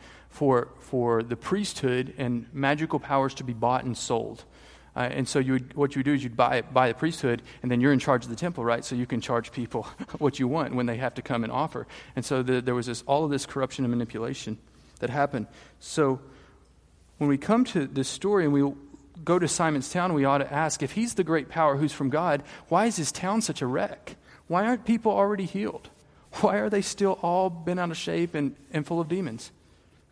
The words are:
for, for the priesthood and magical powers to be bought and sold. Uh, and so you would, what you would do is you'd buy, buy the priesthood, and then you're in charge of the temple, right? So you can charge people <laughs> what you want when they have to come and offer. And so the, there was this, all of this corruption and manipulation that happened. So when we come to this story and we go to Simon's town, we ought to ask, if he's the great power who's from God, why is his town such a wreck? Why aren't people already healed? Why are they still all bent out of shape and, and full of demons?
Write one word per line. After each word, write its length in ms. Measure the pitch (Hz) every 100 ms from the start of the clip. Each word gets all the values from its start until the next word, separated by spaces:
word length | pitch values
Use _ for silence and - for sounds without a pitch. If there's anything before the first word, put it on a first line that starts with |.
| - - -
for, 400 | - 143 127 120 -
for 420 | - 131 120 113
the 120 | 117
priesthood 800 | 120 - 196 208 - 135 123 131 -
and 260 | 127 120 113
magical 480 | 147 135 147 160 151
powers 320 | - 139 135 -
to 60 |
be 120 | 131
bought 300 | 117 120 127
and 120 | 127 117
sold. 480 | - 117 110 113 - - - - -
Uh, 140 | - 123
and 160 | - 127
so 120 | 143
you 160 | 131
would, 200 | 131 127
what 200 | - 143
you 60 | 139
would 40 |
do 80 | 135
is 100 | 143
you'd 140 | 123 117
buy, 240 | 123 131
buy 280 | - 127 127
the 60 |
priesthood, 460 | 117 160 165 139 120 - -
and 80 | 127
then 100 | 123
you're 140 | 131
in 40 | 139
charge 260 | 139 131
of 40 | -
the 80 | 113
temple, 260 | 175 170
right? 220 | 117 117
So 120 | - 123
you 100 | 123
can 160 | 131
charge 280 | - 117 110
people 340 | - 120 117 107 -
<laughs> 160 | - -
what 200 | 147 -
you 80 | 127
want 280 | 156 147
when 100 | 127
they 140 | 123 117
have 160 | 127
to 80 | 123
come 200 | - 120
and 80 | 113
offer. 360 | 123 151 123 120 - - -
And 60 |
so 200 | 123 131
the, 180 | 127 127
there 140 | 127
was 100 | 123
this, 180 | 120 117 -
all 180 | 139
of 60 | 156
this 160 | 139 -
corruption 400 | - 131 - 127
and 40 |
manipulation 680 | 120 117 110 117 135 - - - - - -
that 100 | 120
happened. 380 | 131 139 135 104 - - -
So 400 | - - 143 131 131 - - - _ _ _ _ _ _
when 140 | 147
we 80 | 139
come 260 | 139 220
to 220 | 247 185 135
this 240 | 139 131
story 340 | - 190 202
and 80 | 160
we 180 | 143 139 139 - - - -
go 140 | 160 180
to 100 | 175
Simon's 420 | - 165 147 131
town, 220 | 180 180
we 140 | 156 135
ought 120 | 143
to 140 | 139
ask, 300 | 147 156 -
if 100 | 135
he's 220 | - 233
the 100 | -
great 240 | 165 160 139
power 280 | - 160 139
who's 180 | 147
from 160 | - 139
God, 320 | 147 175 143 139 - -
why 160 | 165
is 120 | 226 208
his 140 | 147
town 300 | - 180 220
such 220 | 214 147
a 40 | 127
wreck? 500 | 135 196 - - - - - _
Why 180 | 170 214
aren't 180 | 247
people 280 | - 226 226
already 340 | 202 202 208 180
healed? 420 | 196 208 - - - - - - -
Why 160 | 202 196
are 120 | 214
they 140 | 202
still 340 | 190 - 196 190
all 260 | 175 175 190
bent 300 | 175 165 180
out 140 | 175
of 40 | 165
shape 380 | - 165 170
and, 220 | 160 143 135 -
and 120 | 160
full 140 | 147 170
of 80 | 160
demons? 460 | 180 170 113 - _ _ _ _ _ _